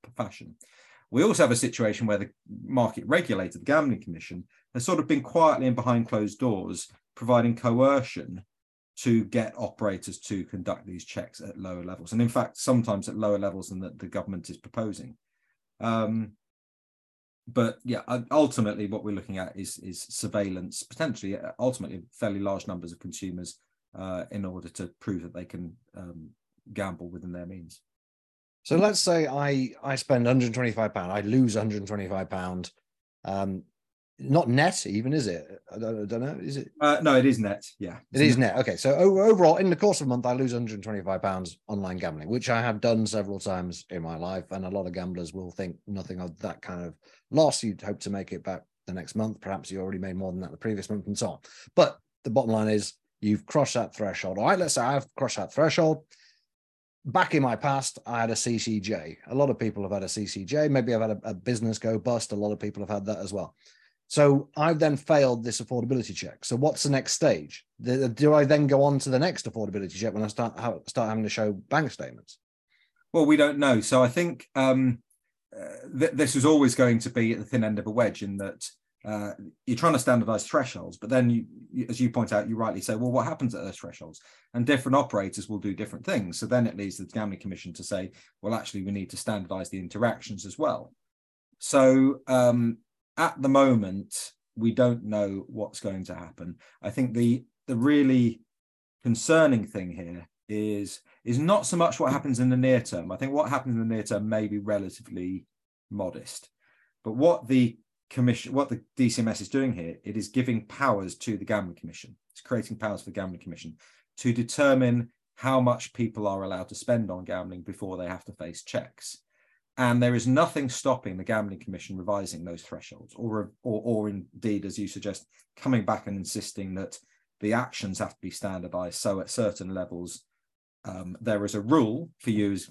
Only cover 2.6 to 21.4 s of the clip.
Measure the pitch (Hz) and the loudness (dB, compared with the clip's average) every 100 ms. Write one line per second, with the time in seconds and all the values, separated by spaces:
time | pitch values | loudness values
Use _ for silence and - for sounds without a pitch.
2.6 | - 131 113 - - 165 175 98 92 - | -4 0 0 -2 0 0 2 -2 -4 -6
3.6 | - 151 285 101 - 82 - 90 - _ | 0 2 2 -2 -6 -12 -12 -14 -14 _
4.6 | _ 123 123 165 147 147 - 170 160 135 | _ -6 0 0 2 0 0 4 4 6
5.6 | 127 120 123 120 117 110 104 - 131 98 | 2 2 2 2 2 0 -2 -2 -2 0
6.6 | 92 90 - _ _ - 120 123 117 113 | -4 -8 -12 _ _ -6 4 4 4 2
7.6 | 123 117 135 139 123 - - 90 - _ | 2 4 6 4 0 -6 -12 -14 -16 _
8.6 | _ _ _ - 127 113 98 120 107 - | _ _ _ -4 2 2 2 -2 -2 -4
9.6 | 104 - 107 95 - 92 - 98 87 92 | -8 -4 -4 -4 -8 -14 -8 -8 -6 -8
10.6 | 90 92 95 90 - - 80 - 101 - | -8 -8 -10 -16 -12 -12 -12 -14 -16 -12
11.6 | 92 90 87 92 87 110 120 127 113 - | -12 -10 -12 -14 -4 0 2 2 -2 -2
12.6 | - 127 113 101 95 107 107 101 98 95 | 2 2 2 -2 -4 -2 0 0 0 -6
13.6 | 87 92 92 71 92 98 92 92 82 85 | -10 -10 -12 -12 -10 -8 -6 -8 -10 -16
14.6 | - - 113 95 65 - _ _ _ _ | -12 -6 -6 -8 -14 -20 _ _ _ _
15.6 | _ - 113 113 110 113 107 - _ _ | _ -8 -2 0 0 -2 -4 -10 _ _
16.6 | _ _ _ _ _ _ _ _ - 120 | _ _ _ _ _ _ _ _ -4 0
17.6 | 113 - 120 120 - 123 117 147 143 123 | 0 -2 -6 -6 -4 -6 0 4 4 2
18.6 | 107 104 104 104 104 101 101 95 92 95 | 0 -2 -4 -6 -6 -6 -6 -8 -8 -10
19.6 | 92 - 95 85 - - 104 104 98 92 | -12 -12 -12 -14 -12 -8 -4 -2 -2 -4
20.6 | 90 - - - - 107 98 98 | -8 -12 -12 -6 -6 -4 -6 -8